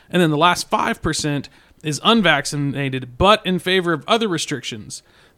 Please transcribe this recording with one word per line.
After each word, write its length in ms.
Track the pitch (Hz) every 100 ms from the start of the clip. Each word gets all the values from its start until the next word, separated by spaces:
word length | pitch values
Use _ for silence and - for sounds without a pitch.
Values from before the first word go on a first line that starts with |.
| _
And 100 | 180
then 80 | 165
the 80 | 147
last 320 | 175 170 -
five 320 | 220 - 226
percent 480 | 175 151 151 143 - _ _ _
is 200 | 156 139
unvaccinated 1120 | 190 226 175 143 - 147 143 135 139 131 123 -
but 280 | 185 214 180
in 120 | 180
favor 360 | 185 185 170
of 100 | 156 139
other 220 | 226 226
restrictions. 760 | 160 - 135 - 113 85 - - _ _